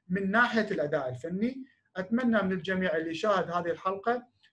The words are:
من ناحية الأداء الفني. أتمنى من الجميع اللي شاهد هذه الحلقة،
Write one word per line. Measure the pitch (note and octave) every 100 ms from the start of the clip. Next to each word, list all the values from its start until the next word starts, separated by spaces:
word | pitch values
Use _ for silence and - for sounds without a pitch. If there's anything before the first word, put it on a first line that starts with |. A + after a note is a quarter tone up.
| -
من | F#3+ G3
ناحية | G#3+ A#3+ A3 -
الأداء | E3+ D3 D3+ C3
الفني. | B2 E3 F3+ A#3 C4+ - _ _ F#3
أتمنى | F#3 A#3 A#3+ A3
من | F#3+
الجميع | F#3 F3+ F#3 F#3
اللي | D#3+ E3
شاهد | E3 G#3+ F#3+ E3+
هذه | F3 E3+
الحلقة، | E3 F#3+ G3 A#3 A#3+ - _ _